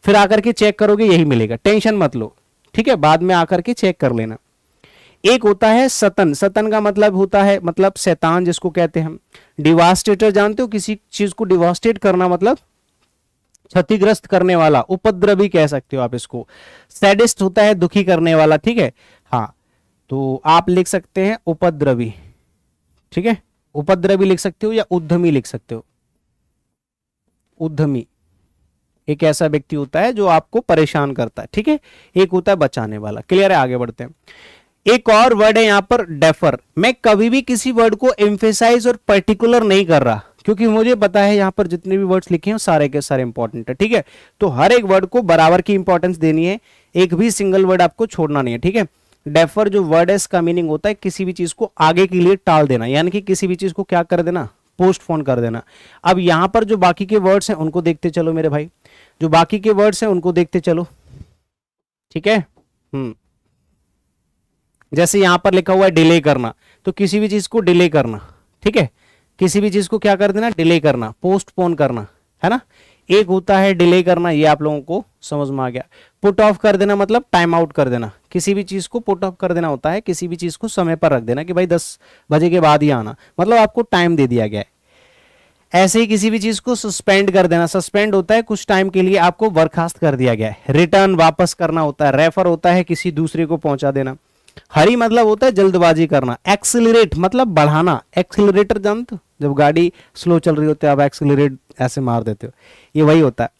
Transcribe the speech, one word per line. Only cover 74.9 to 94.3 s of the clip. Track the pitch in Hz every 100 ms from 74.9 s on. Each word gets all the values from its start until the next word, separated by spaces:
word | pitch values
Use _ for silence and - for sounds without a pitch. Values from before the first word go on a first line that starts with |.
| 170 - _
समझ | - 147 139
में | 139
आ | 127
गया। | 123 - _ _ _
पुट | 202 190
ऑफ | 214 196
कर | 214 196
देना | 202 202
मतलब | 202 233 -
टाइम | 180 170
आउट | 170 165
कर | - 135
देना, | 120 113 - _
किसी | 185 196
भी | 196
चीज | 190 190 175
को | 240
पुट | 226 175
ऑफ | 190 180
कर | 185
देना | 170 165
होता | 139 151
है, | 190
किसी | 220 175 180
भी | 175
चीज | 175 -
को | 220
समय | - 170 165
पर | 160
रख | 135
देना | 113 127
कि | 170
भाई | 180 180
दस | 170 - - _ _ _
बजे | 151 170
के | 180
बाद | 156 151
ही | 151
आना, | 131 107 - _ -
मतलब | 185 233
आपको | 214 247
टाइम | 226 180 175 165
दे | 131
दिया | 120 107
गया | 104
है। | - _ _ _ _ _ _ _ _ _ _
ऐसे | 175 190 226
ही | 226
किसी | 214 214
भी | 220
चीज | 208 214
को | -
सस्पेंड | 247 220 - - 196 202
कर | 190 185
देना, | 170 170
सस्पेंड | 190 - 202 214
होता | 196 175
है | 226
कुछ | 226 208 -
टाइम | 190 190
के | 185
लिए | 185 196
आपको | 175 175 220
बर्खास्त | 160 160 - 165 -
कर | 160 131
दिया | 127
गया | 113 110
है। | 101 -
रिटर्न | 143 170 196 196 180
वापस | 160 156 180
करना | - 170 165
होता | 151 139 147
है, | 135
रेफर | 160 175 180
होता | 165 175
है | 180
किसी | 175 165 185
दूसरे | 151 160 - 160
को | 160
पहुंचा | - 139 143
देना। | 139 131 139 _